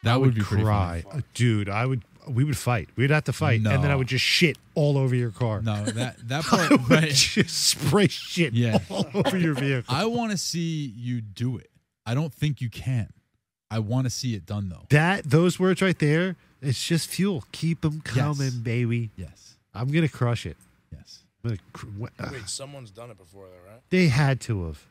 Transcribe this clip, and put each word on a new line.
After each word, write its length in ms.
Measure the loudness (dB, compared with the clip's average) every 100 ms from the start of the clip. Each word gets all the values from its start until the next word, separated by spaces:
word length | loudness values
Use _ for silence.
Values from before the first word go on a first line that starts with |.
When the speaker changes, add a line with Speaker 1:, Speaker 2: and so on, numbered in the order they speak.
Speaker 1:
That 100 | 2
Speaker 2:
I 40 | 4
Speaker 1:
would 100 | 4
Speaker 2:
would 80 | 2
Speaker 1:
be 60 |
pretty 220 | 0 0
Speaker 2:
cry. 380 | 2 2 0 -4
Speaker 1:
funny. 180 | -8 -10
Speaker 2:
Uh, 20 | -8
dude, 340 | 0 2 2 -2
I 180 | -2 -2
would, 180 | -4 -6 -20 -6
we 160 | 0 0
would 100 | 0
fight. 320 | -2 -2 -4 -2
We'd 140 | 2
have 160 | 2 0
to 80 |
fight, 240 | -2 2 2
and 80 | 2
then 180 | 2
I 60 | 2
Speaker 1:
No. 80 | 2
Speaker 2:
would 100 | 0
just 160 | -2
shit 340 | 0 2 2 0 _ 0
all 220 | 2 2
over 160 | 2
your 180 | 0 -2
car. 300 | -2 -2 -2
Speaker 1:
No, 220 | -2 -2
that, 420 | -4 -4 -6 -8 -6
that 160 | -6 2
Speaker 2:
<laughs> 80 |
I 140 | 2 6
Speaker 1:
part, 40 |
Speaker 2:
would 180 | 4 6
Speaker 1:
right. 220 | 4 4
Speaker 2:
just 420 | 2 2 2 0 0 0
spray 400 | 0 2 4 4
shit 460 | 0 -8 -2 0
Speaker 1:
Yeah. 260 | 2 2 2 0
Speaker 2:
all 160 | -4 -2
over 240 | 0 0 2
your 160 | 0
vehicle. 400 | 0 -2 -2 -2
Speaker 1:
I 120 | -2 -2
wanna 320 | -2 -2 -4
see 560 | -4 -4 -4 -4 -8 -8
you 240 | -6 -6
do 380 | -8 -6 -6 -6
it. 120 | -12 _ _ _ -4
I 80 |
don't 200 | -2 -2
think 280 | -2 -4 -2
you 80 | -6
can. 420 | -6 -4 -4 -4 -12 _ _ _ _ _
I 100 | -6
wanna 300 | -2 -2 -2
see 260 | -4 -6 -6
it 100 | -6
done, 240 | -6 -6
though. 160 | -10 2
Speaker 2:
That, 360 | 4 4 0 2
those 300 | 4 4 2
words 220 | 2 4
right 180 | 2 2
there, 380 | 2 2 0 -4 _ _
it's 200 | -4 -4 0
just 220 | -2 -2
fuel. 340 | -2 -2 -2 -8
Keep 320 | -4 -2 0
'em 180 | -2 -4 -2
Speaker 1:
Yes. 80 | 0
Speaker 2:
coming, 440 | 0 0 -2 -2
baby. 480 | -2 0 0 -2 -4 -10
Speaker 1:
Yes. 400 | -16 -16 -20 _ _
Speaker 2:
I'm 180 | -8 -2
gonna 160 | 0 0
crush 380 | 0 -2 -2 -6
it. 100 | -12 _ _ _
Speaker 1:
Yes. 280 | -20 -20 -20 _ _
Speaker 2:
I'm 60 | -8
gonna 120 | -8 _
cr-, 120 | -18 -14
wh-, 360 | -12 -14 -12
uh, 60 | -12
Speaker 3:
Wait, 160 | -10 -12
someone's 420 | -12 -12 -16 -18
done 180 | -18 -20
it 60 | -20
before, 280 | -20 -20 -20
though, 240 | -20 -20
right? 100 | -20 _
Speaker 2:
They 180 | 4 6
had 300 | 6 4 2
to 240 | -2 -4 -4
have. 200 | -8 _